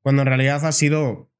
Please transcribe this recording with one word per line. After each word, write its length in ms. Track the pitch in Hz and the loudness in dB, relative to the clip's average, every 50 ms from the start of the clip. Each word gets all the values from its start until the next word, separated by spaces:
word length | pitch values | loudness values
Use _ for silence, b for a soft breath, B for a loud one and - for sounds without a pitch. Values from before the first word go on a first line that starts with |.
cuando 220 | _ 139 135 139 135 | _ 0 0 2 2
en 60 | 135 | 2
realidad 360 | 131 131 131 139 143 143 151 | 0 0 0 0 0 -2 -2
ha 60 | 160 | -2
sido, 580 | 147 - 151 147 151 156 156 127 107 - - _ _ | 0 0 0 0 0 0 -2 -4 -4 -8 -12 _ _